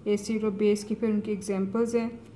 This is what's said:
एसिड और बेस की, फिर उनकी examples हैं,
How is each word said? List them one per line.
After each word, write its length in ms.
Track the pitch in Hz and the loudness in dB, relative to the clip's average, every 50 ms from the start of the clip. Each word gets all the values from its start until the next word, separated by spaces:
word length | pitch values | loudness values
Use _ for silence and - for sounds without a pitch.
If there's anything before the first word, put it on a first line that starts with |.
| - | 0
एसिड 380 | 208 208 202 202 - 226 214 214 | 0 0 0 0 -2 -2 0 0
और 60 | 214 | 0
बेस 340 | 196 196 214 208 208 208 - | 0 4 4 4 4 2 0
की, 100 | - 214 | -4 -4
फिर 160 | - 226 220 | -2 0 0
उनकी 220 | 214 208 208 220 | 0 0 0 -2
examples 600 | 208 185 - 208 196 190 196 190 190 226 233 226 233 | -4 -4 -4 -4 -2 -2 0 0 0 0 0 2 2
हैं, 160 | 233 226 233 - - - - - | 0 -2 -2 -6 -10 -16 -20 -20